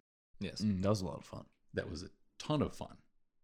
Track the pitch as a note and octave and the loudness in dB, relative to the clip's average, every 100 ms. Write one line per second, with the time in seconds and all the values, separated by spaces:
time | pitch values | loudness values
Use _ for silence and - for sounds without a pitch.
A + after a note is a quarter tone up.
0 | _ _ _ - F#2+ - G#2+ F#2+ F#2+ G#2+ | _ _ _ -6 -6 0 2 4 4 4
1 | F2+ - - - - _ _ G#2 - D2+ | 2 -4 -8 -12 -14 _ _ -4 -2 -6
2 | F2+ - _ - - D3+ F2+ - - - | -8 -16 _ -10 0 2 2 0 -10 -12
3 | _ _ _ _ | _ _ _ _